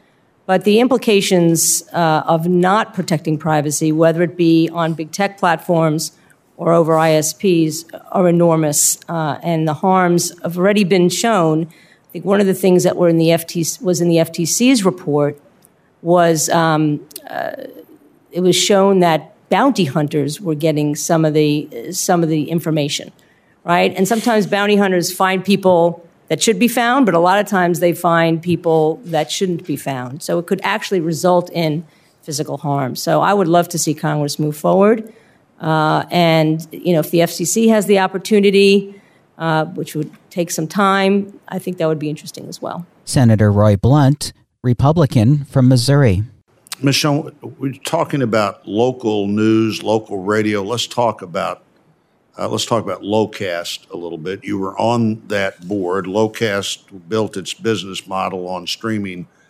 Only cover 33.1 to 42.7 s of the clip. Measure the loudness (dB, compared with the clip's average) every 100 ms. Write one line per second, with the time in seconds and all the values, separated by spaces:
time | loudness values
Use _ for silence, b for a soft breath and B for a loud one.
33.1 | 0 2 2 2 2 2 -2 -4 -2 -2
34.1 | -2 -4 -4 -6 -2 0 4 4 2 -4
35.1 | B B B B -8 -2 0 2 0 0
36.1 | 0 2 2 2 -2 -6 -6 0 0 0
37.1 | 0 0 -2 -4 2 2 2 2 2 2
38.1 | -4 0 2 4 4 6 4 0 B B
39.1 | B B -8 -2 -2 -2 -6 -8 -8 -8
40.1 | -12 _ -6 -6 -4 -4 0 2 2 2
41.1 | 0 -2 -14 -14 -10 -8 -4 -2 -2 -6
42.1 | -8 -12 -16 -16 -12 -12